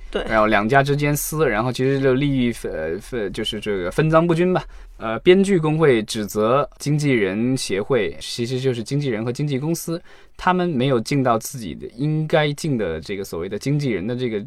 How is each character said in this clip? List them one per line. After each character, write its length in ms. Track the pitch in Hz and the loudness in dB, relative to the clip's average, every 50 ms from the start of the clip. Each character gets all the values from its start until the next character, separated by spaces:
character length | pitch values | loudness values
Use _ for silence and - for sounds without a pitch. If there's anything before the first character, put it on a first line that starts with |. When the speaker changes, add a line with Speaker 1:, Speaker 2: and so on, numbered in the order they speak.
| - - | -10 -6
Speaker 1:
对。 120 | - - - 110 | -6 -6 -2 2
Speaker 2:
然 100 | 113 110 | 2 4
后 60 | 107 | 4
两 240 | 107 110 101 104 110 | 6 4 4 4 4
家 140 | 135 139 139 | 4 4 4
之 120 | 143 143 | 4 2
间 200 | 147 147 147 147 | 0 2 0 0
撕， 340 | 143 - - 160 151 156 131 | 0 -2 -4 -2 0 0 2
然 140 | 107 104 117 | 2 0 0
后 80 | 127 | -2
其 120 | 123 - 131 | -2 0 0
实 160 | 135 139 135 | 0 2 2
就 140 | 135 135 127 | 2 2 4
利 180 | 131 143 143 | 4 2 2
益 200 | 135 131 123 120 | 2 2 2 0
分-， 200 | 113 - - 104 | 0 -2 -6 -6
呃， 280 | 92 78 78 80 82 101 | -6 -4 -4 -4 -4 -6
分-， 320 | - - 131 120 104 92 98 | -6 -8 -6 -4 -4 -4 -4
就 100 | - 107 | -4 -4
是 160 | - - 104 | -4 -4 -4
这 160 | - 107 101 | -4 -4 -2
个 140 | 95 87 87 | -2 -2 -2
分 180 | - - 151 | 0 0 2
赃 200 | 156 160 160 170 | 4 4 4 4
不 80 | 170 165 | 4 2
均 180 | 160 180 185 185 | 2 2 2 2
吧。 100 | 160 - - - - - - - | 0 -2 -6 -12 -18 -18 -18 -14
呃， 220 | - 110 113 110 110 | -10 -6 -6 -6 2
编 240 | - 180 185 196 196 | 6 6 6 6 6
剧 160 | 190 202 170 | 4 2 2
工 180 | 156 156 151 | 2 2 2
会 240 | 156 165 143 123 113 107 | 4 6 6 6 4 2
指 220 | - - 113 104 | -2 -4 -4 -6
责 420 | 101 - 104 107 110 127 143 143 - - - | -2 0 0 2 2 2 2 0 -2 -8 -6
经 180 | - 143 151 | -4 -2 0
纪 140 | 147 147 143 | 0 2 2
人 440 | 131 113 98 92 95 107 117 127 131 | 2 2 2 0 0 0 0 0 0
协 240 | 127 - - 98 95 | -2 -2 -2 -2 -2
会， 340 | 104 - 139 117 98 80 - - | 0 0 0 0 0 -2 -4 -8
其 240 | - - - - 117 | -10 -10 -6 -6 -4
实 160 | 117 131 123 | -4 -4 -2
就 120 | 131 131 123 | -2 -2 -2
是 80 | 120 | -2
经 160 | 104 - 139 | -4 -4 -4
纪 120 | 143 143 135 | -2 -2 -2
人 160 | 110 104 113 | -2 -2 -4
和 60 | 123 | -4
经 140 | 120 - 147 | -4 -4 -4
纪 140 | 147 139 127 | -2 -2 -2
公 160 | 143 160 165 | -2 -2 -4
司， 260 | 160 - 175 165 170 - - - - - - - | -4 -4 -6 -8 -8 -10 -14 -20 -20 -20 -20 -16
他 160 | - - 185 180 | -4 0 0 2
们 160 | 185 175 180 | 2 0 0
没 180 | 156 117 127 | 0 0 2
有 100 | 143 135 | 2 2
尽 240 | 117 107 - 147 139 | 0 0 0 0 2
到 160 | 127 127 117 | 2 2 0
自 220 | 110 - - - 127 | 0 -2 -6 -10 -10
己 160 | 110 85 65 | -10 -10 -10
的， 100 | 57 - - - | -12 -14 -14 -8
应 280 | - 143 151 156 156 156 | -4 -2 -2 -2 -2 0
该 240 | 151 170 156 151 151 143 | 0 2 2 2 0 -2
尽 240 | - - 160 135 | -4 -2 -2 -2
的 200 | 113 101 85 80 80 | -2 -2 -2 -4 -6
这 160 | 78 - 101 | -6 -8 -8
个 60 | 95 98 | -8 -6
所 180 | - 95 85 | -6 -6 -6
谓 80 | 85 98 | -6 -6
的 100 | 104 104 | -6 -4
经 180 | - 139 147 | -2 0 0
纪 120 | 147 143 131 | 0 0 0
人 180 | 110 87 90 | -2 -2 -2
的 80 | 117 123 | -4 -4
这 140 | 123 127 120 | -2 -2 -2
个 100 | 110 101 104 | -2 -4 -6